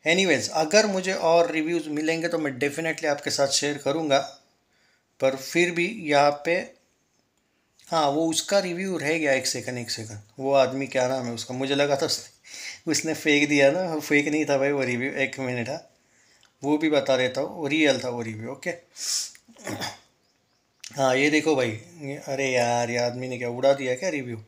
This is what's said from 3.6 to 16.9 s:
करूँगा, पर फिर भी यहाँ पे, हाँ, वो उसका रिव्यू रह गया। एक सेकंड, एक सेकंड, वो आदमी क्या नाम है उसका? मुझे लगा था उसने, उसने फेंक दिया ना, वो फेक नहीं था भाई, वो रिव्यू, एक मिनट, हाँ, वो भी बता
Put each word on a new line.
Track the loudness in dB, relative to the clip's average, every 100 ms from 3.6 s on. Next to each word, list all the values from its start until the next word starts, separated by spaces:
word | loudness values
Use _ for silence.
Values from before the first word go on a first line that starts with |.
| 0 -2
करूँगा, | -2 -2 2 2 2 -14 _ _ _ _ _ _ _ _
पर | 0 0
फिर | -4 0 0
भी | 0 -4 -4
यहाँ | 2 4 4
पे, | 2 -2 -2 -4 _ _ _ _ _ _ _ _ _ _ _ -2
हाँ, | 2 2
वो | 2 0
उसका | -2 2 0
रिव्यू | 0 -6 -4 -2
रह | -2 0
गया। | 2
एक | 2 0
सेकंड, | -4 -6 -8
एक | -8
सेकंड, | -8 -10 -14 -18 -6
वो | 2
आदमी | 4 4 0 -4
क्या | 0 0
नाम | 0 -4
है |
उसका? | -8 -8 -6
मुझे | -2 0
लगा | 2 0
था | 0
उसने, | -4 -8 _ -20 -16 -14 -10 -2
उसने | -2 -2
फेंक | -2 2 2 4
दिया | 6 6
ना, | 4 -2
वो | -4
फेक | 2 2 2
नहीं | -2 2
था | 2
भाई, | 2
वो | 0
रिव्यू, | 0 -2 -4
एक | -2 -4 -4
मिनट, | -6 -4 -6
हाँ, | -8 -12 _ _ _ _ _ _ _
वो | -2 0
भी |
बता | 2